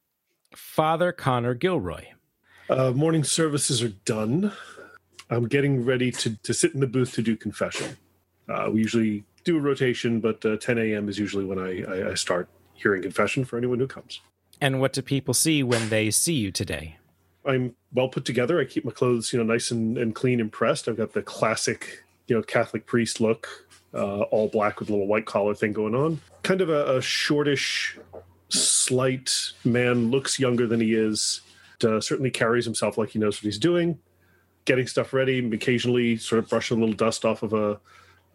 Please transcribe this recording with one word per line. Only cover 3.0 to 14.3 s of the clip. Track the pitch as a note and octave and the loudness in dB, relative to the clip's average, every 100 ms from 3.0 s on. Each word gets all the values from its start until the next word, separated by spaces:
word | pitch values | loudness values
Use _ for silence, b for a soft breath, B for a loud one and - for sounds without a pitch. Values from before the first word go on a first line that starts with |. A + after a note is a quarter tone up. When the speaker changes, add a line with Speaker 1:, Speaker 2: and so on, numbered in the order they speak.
| D#3+ D#3+ | 2 2
Speaker 2:
services | C3+ - D#3+ C#3+ - C3 | 0 0 0 0 0 0
are | A#2 G2 | -2 -4
done. | - A2 G#2+ C#3+ G3+ B B B B - _ - - | -4 -2 0 0 0 B B B B -20 _ -20 -4
I'm | A#2 A#2 | -2 0
getting | C#3 C#3 C3+ | 2 2 2
ready | A#2+ B2+ B2+ | 2 2 0
to, | A#2+ B2 G#2+ | -2 -4 -4
to | - | -4
sit | A2+ E3+ | 0 0
in | C#3+ | 0
the | C3+ | 0
booth | B2 B2 | 0 0
to | - | 0
do | A2+ A2 | 0 -2
confession. | A2 - F#2 - - - _ _ _ _ - | -4 -4 -4 -4 -8 -10 _ _ _ _ -8
Uh, | G2 G#2 | -4 0
we | G#2 | 0
usually | A2 A#2 A2 G#2 - _ | 2 2 0 -2 -8 _
do | - E3 | 0 0
a | |
rotation, | C#3+ C3+ C3 A#2+ B2 A#2 | 2 0 0 0 0 0
but, | A2 G#2+ | 0 0
uh, | A2+ G#2+ | 0 0
ten | - A#2 | 0 0
A | A2 | 0
M | G#2+ G#2 | 0 -2
is | G2+ | -2
usually | G#2 G2+ F#2+ | -2 -2 -2
when | F#2+ | -4
I, | F#2 F#2 | -4 -6
I, | - F#2+ G2 | -6 -4 -4
I | |
start | F#2+ - F2 F2+ _ _ | -4 -2 -2 -4 _ _
hearing | - A2 F#2+ | -2 0 2
confession | F2 F#2 G#2 - B2+ | 0 -2 0 0 -4
for | A#2 | -4
anyone | B2 B2 | -2 -2
who | C3 | -2
comes. | - - - - | -6 -16 -18 -20